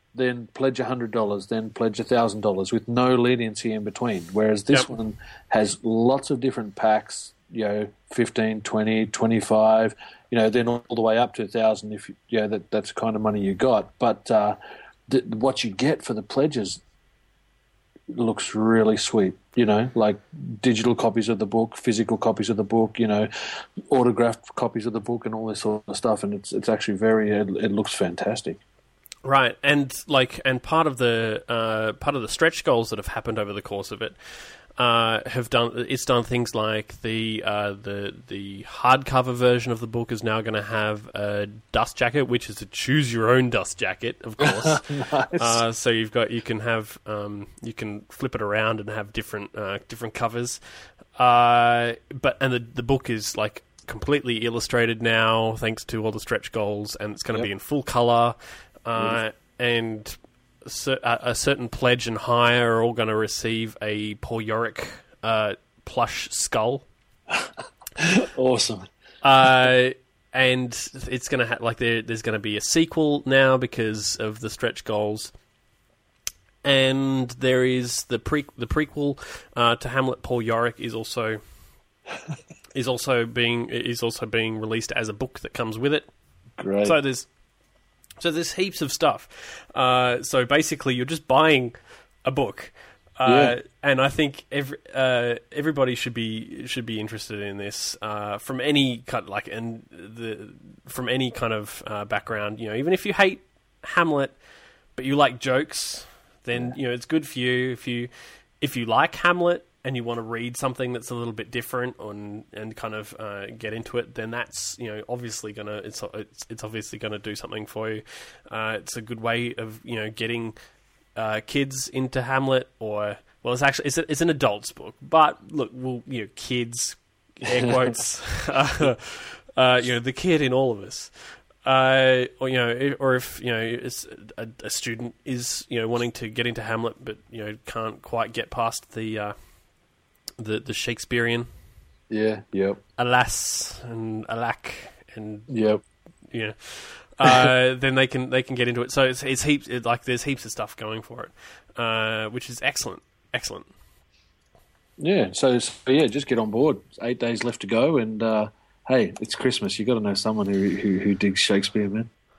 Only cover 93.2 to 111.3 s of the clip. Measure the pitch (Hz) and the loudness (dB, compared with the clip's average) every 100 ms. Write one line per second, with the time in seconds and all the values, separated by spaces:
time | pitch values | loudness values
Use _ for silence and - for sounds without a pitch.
93.2 | 127 123 120 123 - _ 143 131 135 - | 6 8 6 2 -6 _ 2 4 4 2
94.2 | 147 139 - 143 139 147 - 135 131 127 | 0 -2 -8 -6 -6 -10 -8 0 2 2
95.2 | 120 117 - 147 147 143 127 123 131 117 | 0 -4 -6 -4 -2 2 0 0 -4 -4
96.2 | 113 110 - - 123 - 113 110 107 110 | -4 -6 -8 -12 -8 -6 -6 -6 -6 -8
97.2 | - 107 101 101 101 - - - 107 104 | -10 -8 -8 -6 -8 -6 -8 -6 -6 -6
98.2 | 104 101 - 131 135 147 135 117 - 120 | -6 -6 -6 -4 2 4 2 0 -4 -6
99.2 | 92 101 - 110 117 113 - 87 95 113 | -4 -8 -6 -8 -8 -8 -14 -18 -18 -12
100.2 | 113 104 107 - - - - - 123 127 | -10 -10 -12 -20 -20 -20 -14 -8 -2 0
101.2 | 131 - 117 107 104 - - 104 104 104 | 0 -2 -2 -2 -6 -12 -10 -8 -4 -4
102.2 | - 110 104 110 110 110 147 185 208 190 | -4 -6 -4 -6 -6 -4 0 0 0 4
103.2 | 196 190 _ _ _ _ - - 165 147 | 4 4 _ _ _ _ -2 2 4 2
104.2 | 139 - _ - - _ _ - 131 143 | 0 -4 _ -20 -20 _ _ -8 -2 4
105.2 | 139 123 139 131 156 - - - - - | 4 2 0 0 0 -6 -8 -10 -14 -20
106.2 | _ _ - 120 123 131 127 123 - 160 | _ _ -6 -4 -4 -4 -4 -4 -2 -2
107.2 | 143 131 123 127 127 123 - 120 120 - | -2 -4 0 0 0 -4 -6 -6 -6 -12
108.2 | - - _ _ 139 127 117 117 160 - | -20 -20 _ _ -4 -4 0 2 2 2
109.2 | 175 175 175 175 - _ 127 127 117 117 | 2 4 2 2 -4 _ -8 -6 -4 -6
110.2 | 113 117 120 117 135 123 127 123 - 120 | -6 -8 -8 -4 -6 -4 -4 -6 -8 -8
111.2 | 120 | -6